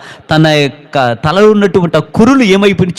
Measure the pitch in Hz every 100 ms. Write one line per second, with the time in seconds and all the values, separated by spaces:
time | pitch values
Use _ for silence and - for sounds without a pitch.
0 | - - - 156 156 151 143 117 - 143
1 | 123 113 156 180 214 208 202 190 175 156
2 | - - 226 277 226 190 202 185 180